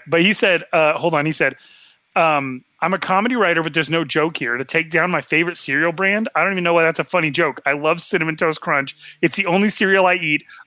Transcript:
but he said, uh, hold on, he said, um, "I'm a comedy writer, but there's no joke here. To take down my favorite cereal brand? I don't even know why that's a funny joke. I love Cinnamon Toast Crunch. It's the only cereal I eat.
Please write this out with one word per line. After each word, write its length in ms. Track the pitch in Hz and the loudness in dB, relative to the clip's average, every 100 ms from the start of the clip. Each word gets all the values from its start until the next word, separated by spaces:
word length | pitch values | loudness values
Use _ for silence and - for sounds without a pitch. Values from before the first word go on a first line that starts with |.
| - | 0
but 160 | 165 | 2
he 120 | 185 | 2
said, 320 | 214 208 170 165 | 2 2 2 0
uh, 240 | 175 156 156 | 0 2 2
hold 160 | 170 | 0
on, 120 | 156 151 | 0 0
he 60 | |
said, 240 | 156 143 - - - - _ _ 196 | 0 -2 -2 -14 -20 -20 _ _ 0
um, 480 | 165 147 135 127 - - | 2 2 -2 -8 -14 -6
"I'm 120 | 165 | -4
a 40 | 185 | -2
comedy 380 | - 185 226 254 | 0 0 0 0
writer, 260 | 185 165 | 0 0
but 100 | 160 | -2
there's 160 | 160 147 | -2 -2
no 140 | 165 | -2
joke 320 | 151 156 160 160 | -2 0 0 -2
here. 220 | 123 120 | -6 -4
To 80 | 135 | -2
take 260 | 165 165 | -2 -2
down 180 | 160 175 | 0 0
my 120 | 170 | -2
favorite 340 | - 156 170 170 | -2 -2 0 -4
cereal 360 | - 139 165 | -4 0 0
brand? 340 | 165 190 208 226 156 | 0 0 0 -2 0
I 80 | |
don't 80 | 180 | 0
even 140 | 190 175 | 0 2
know 80 | |
why 100 | 170 | 4
that's 160 | 165 160 | 2 0
a 60 | 151 | -2
funny 260 | 180 160 | 0 0
joke. 300 | 147 160 127 139 | 0 -2 -2 -4
I 80 | |
love 280 | 143 151 170 | -2 0 -2
Cinnamon 340 | - 180 160 156 | 0 -2 -2 -2
Toast 240 | 170 151 | -2 -2
Crunch. 340 | - 143 139 - - - | -2 -2 -4 -8 -18 -4
It's 160 | 165 - | -2 -2
the 80 | 190 | 0
only 240 | 180 208 | 2 2
cereal 360 | - 190 190 185 | 2 2 4 4
I 100 | 180 | 2
eat. 280 | 165 147 - - | 0 -4 -4 -20